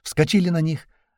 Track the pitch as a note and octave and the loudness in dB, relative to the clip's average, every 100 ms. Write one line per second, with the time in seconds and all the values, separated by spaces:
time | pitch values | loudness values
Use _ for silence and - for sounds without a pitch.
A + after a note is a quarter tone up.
0 | - - D#3 G#3 F3+ E3+ D#3+ D3+ - _ | -10 -2 2 2 2 0 -2 -4 -10 _
1 | _ | _